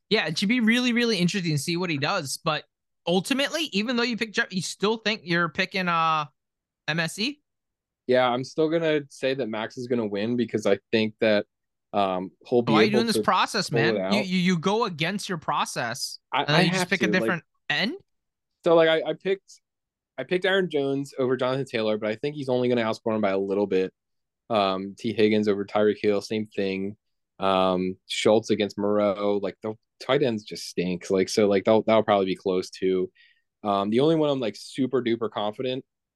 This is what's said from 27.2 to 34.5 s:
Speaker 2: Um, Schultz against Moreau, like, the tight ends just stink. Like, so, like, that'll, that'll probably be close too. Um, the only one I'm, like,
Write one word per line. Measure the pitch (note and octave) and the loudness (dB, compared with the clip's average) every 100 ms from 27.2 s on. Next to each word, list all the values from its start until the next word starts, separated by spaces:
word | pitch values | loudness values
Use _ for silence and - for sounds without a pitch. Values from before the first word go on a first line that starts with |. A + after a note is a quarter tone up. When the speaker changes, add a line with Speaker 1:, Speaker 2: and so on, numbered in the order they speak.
| _ - | _ -4
Speaker 2:
Um, | F#2+ F#2+ F#2 F#2 F#2 F#2+ - | 0 2 2 2 -2 -6 -10
Schultz | - A2+ G#2+ - | 0 4 4 2
against | G#2 G2+ G#2 | 0 0 -2
Moreau, | G2+ G#2 G#2 F#2+ G#2 G2+ | 0 2 0 0 0 -2
like, | F#2+ - | -4 -8
the | A2 A2 _ - - | -10 -10 _ -12 -2
tight | C3 | 0
ends | C#3 A2 | 2 -2
just | - E2+ - | -6 -14 -10
stink. | - F2+ F2+ - | -4 -2 -4 0
Like, | F#2+ F#2 | 0 2
so, | - G2+ | 2 4
like, | G2 | 4
that'll, | A2+ A2 | 4 2
that'll | G#2+ A2 | 4 2
probably | A2 G2+ F#2+ | 4 2 2
be | F2+ | -2
close | G2 F#2 F#2 | -2 -2 -4
too. | - F#2+ F#2 F#2 _ _ _ _ _ | -4 0 0 -2 _ _ _ _ _
Um, | G#2 G2 G2+ | -2 -2 0
the | A2+ | 2
only | D3+ D#3+ | 2 2
one | D3+ | 0
I'm, | C3+ | 0
like, | A2+ | -4